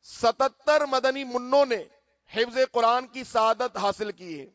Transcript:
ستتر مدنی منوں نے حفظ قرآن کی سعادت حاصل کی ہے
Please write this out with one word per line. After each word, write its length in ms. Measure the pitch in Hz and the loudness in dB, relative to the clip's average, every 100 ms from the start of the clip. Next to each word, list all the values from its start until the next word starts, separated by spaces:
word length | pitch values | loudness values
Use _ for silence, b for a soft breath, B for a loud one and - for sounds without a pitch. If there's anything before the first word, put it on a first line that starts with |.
| - | -20
ستتر 760 | - 233 214 269 _ - 302 294 | -2 0 2 -2 _ 2 2 2
مدنی 380 | 262 262 269 269 | 0 0 -2 -4
منوں 380 | 247 247 277 285 | -6 2 2 4
نے 160 | 220 - _ _ _ _ | 0 -6 _ _ _ _
حفظ 280 | 214 240 240 262 | -4 -2 0 0
قرآن 340 | 240 226 247 254 | 2 2 2 -2
کی 180 | 247 | -14
سعادت 520 | 254 233 220 220 247 190 | -4 0 0 0 -4 -2
حاصل 360 | 202 196 214 | -4 -4 -8
کی 260 | 196 180 156 | -10 -12 -14
ہے 60 | 139 | -14